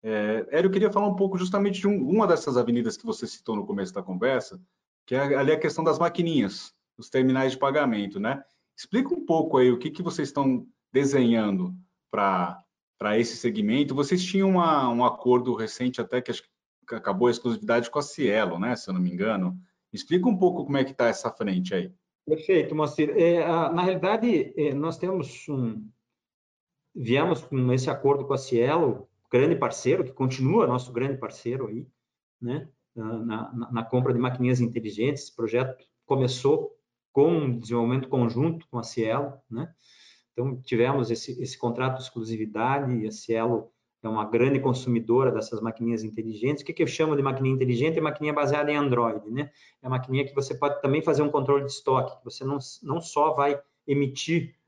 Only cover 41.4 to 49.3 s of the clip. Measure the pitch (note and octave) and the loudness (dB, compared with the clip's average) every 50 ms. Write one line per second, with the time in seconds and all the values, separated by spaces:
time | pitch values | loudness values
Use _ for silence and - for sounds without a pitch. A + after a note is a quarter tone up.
41.4 | C3+ B2+ - - - A#2+ A#2 A#2+ B2+ C3 C3 B2+ - - _ A#2+ A2 A2 A2+ A2 | -8 -10 -8 -4 -4 -4 -2 0 -2 -2 -2 -4 -10 -12 _ -10 -8 -6 -6 -6
42.4 | A2 G#2+ G#2+ A2 A2+ B2+ C#3 C#3+ C#3+ B2+ B2 A2+ G#2 G#2+ G#2+ - - - A2+ A2+ | -6 -6 -4 -2 0 0 0 0 0 -2 -2 -2 -2 -4 -6 -8 -4 -2 0 0
43.4 | A2+ A#2+ A#2+ G#2+ - - _ _ _ _ _ _ - A2 A2+ A2 G#2+ G#2+ A#2 A#2 | 2 0 0 -2 -4 -8 _ _ _ _ _ _ -8 -4 -4 -4 -4 0 2 2
44.4 | B2 C3+ C#3 C3 - C3+ A#2+ - - B2+ A#2+ A2+ A2 A2 A#2 B2+ C3 B2+ A2 G#2+ | 4 4 2 2 2 0 -2 0 0 0 0 0 2 4 4 4 4 4 2 0
45.4 | - - - G#2+ G#2+ A2+ A2+ - A#2 A#2 A#2 G#2+ A2 G#2+ G#2+ A2+ A2 A2+ A2 G#2+ | -4 -6 -6 -6 -6 -6 -6 -4 -2 -2 -2 -2 -4 -6 -8 -8 -8 -8 -6 -4
46.4 | A2+ C3+ D3+ D3 - - E3 - E3 - - - D#3+ D#3 D3+ C#3+ C3+ C3+ C3 C3 | -2 -2 -2 -2 -6 -12 -2 -2 -2 -2 0 -2 0 0 2 0 0 0 0 0
47.4 | C3 C3 C3+ C3 C3 B2 B2 A#2 C#3+ D#3+ E3 D#3+ D#3 D3+ D3 - D3+ D3+ D3 D3 | 0 0 2 2 2 0 2 2 2 0 0 0 -2 -2 -4 -4 -4 -2 0 0
48.4 | D3 - D3 D3 D3 D3 D3 D3 D3 C#3 B2 A#2+ A#2+ A2+ G#2+ G#2+ G#2 G#2+ | 0 2 2 0 0 0 0 0 2 2 2 2 2 0 0 -4 -8 -8